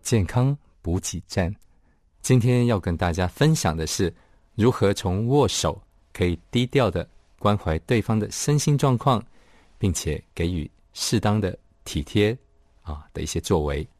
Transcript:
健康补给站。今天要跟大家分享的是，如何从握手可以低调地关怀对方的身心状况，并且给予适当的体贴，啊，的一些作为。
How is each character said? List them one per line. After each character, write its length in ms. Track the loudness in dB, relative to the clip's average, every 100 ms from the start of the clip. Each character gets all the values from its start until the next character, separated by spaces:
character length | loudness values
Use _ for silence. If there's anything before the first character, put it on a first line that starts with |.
| 2
健 160 | 0 2
康 320 | 0 0 -2 _ _
补 180 | -4 -4
给 220 | -4 -10 -6
站。 280 | -2 -2 -4 _ _ _ _ _ _
今 160 | 2 4
天 260 | 4 4 4
要 140 | 2
跟 180 | 0 0
大 160 | 0
家 140 | 0 -2
分 260 | 2 2
享 240 | 4 0 0
的 80 | -4
是， 260 | 0 -2 -2 _ _ _ 2
如 160 | 2
何 200 | 4 0
从 360 | 0 -2 -2 0
握 200 | 2 2
手 320 | 0 -2 -4 _ _ _
可 140 | -2 0
以 100 | 0 _
低 160 | -2 0
调 240 | 0 0
地 180 | -2 -8 -16 _ _
关 180 | 0 0
怀 220 | 0 -4
对 220 | 0 -2
方 160 | 0 -2
的 100 | -2
身 260 | -6 -2 0
心 180 | 2 2
状 220 | 2 2
况， 260 | 2 0 -2 -20 _ _ _ _
并 160 | -2
且 260 | -2 -4 -6 _
给 180 | -4 -2
予 160 | -2 -6 _ _
适 260 | -10 -2 0
当 200 | 0 0
的 160 | -2 -6 _ _ -8
体 160 | -8
贴， 340 | -2 0 0 0 _ _ _ _
啊， 240 | -14 -14 -12
的 80 | -10
一 40 | -6
些 120 | -6
作 260 | 0 0 0
为。 220 | -4 -8 _